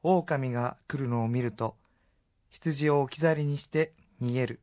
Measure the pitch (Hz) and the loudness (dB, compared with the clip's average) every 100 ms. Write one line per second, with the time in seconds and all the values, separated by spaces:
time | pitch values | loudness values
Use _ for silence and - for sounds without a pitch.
0 | 165 185 170 147 131 120 120 - - 143 | 4 2 2 -2 0 -2 -4 -6 -8 -4
1 | 131 120 113 123 120 104 113 - _ _ | -2 0 0 0 -2 -4 -6 -6 _ _
2 | _ _ _ _ _ - 165 143 151 143 | _ _ _ _ _ -6 -4 0 2 4
3 | 135 - 160 151 147 143 - 156 160 _ | 2 0 2 2 0 -2 -2 -2 -2 _
4 | _ _ 123 127 120 120 | _ _ -2 0 -2 -4